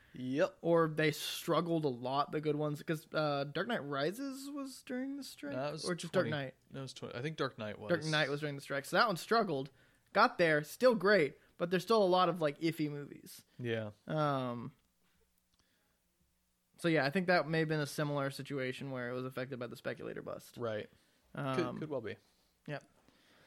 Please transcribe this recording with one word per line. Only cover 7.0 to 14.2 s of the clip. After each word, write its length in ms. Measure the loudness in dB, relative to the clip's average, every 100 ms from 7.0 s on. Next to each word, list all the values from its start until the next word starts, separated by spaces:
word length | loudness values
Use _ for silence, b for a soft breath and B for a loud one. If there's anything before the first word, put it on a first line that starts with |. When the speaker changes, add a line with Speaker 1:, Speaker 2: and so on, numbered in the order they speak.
| -10
Speaker 1:
I 80 | -6
think 140 | -6 -2
Dark 220 | -4 -4
Knight 200 | -8 -6
was. 120 | -2
Speaker 2:
Dark 140 | 0
Knight 240 | 2 0 0
was 120 | 0
during 160 | -4 -6
the 40 |
strike. 240 | -4 -6 0
So 100 | 4
that 100 | 4
one 100 | 2
struggled. 540 | 2 2 2 -2 -4 b b b b
Got 240 | 4 6 6
there, 280 | 4 4
still 320 | 0 4 6 6
great, 380 | 6 6 6 0 b -6
but 120 | 0
there's 140 | 0
still 180 | 4 4
a 20 |
lot 240 | 6 6 4
of, 120 | 4
like, 180 | 0 0
iffy 300 | -2 0 -2
movies. 520 | -4 -10 -14 -18 -20 -18 -8
Speaker 1:
Yeah. 300 | -4 -2 -4 -10 -4
Speaker 2:
Um, 640 | 0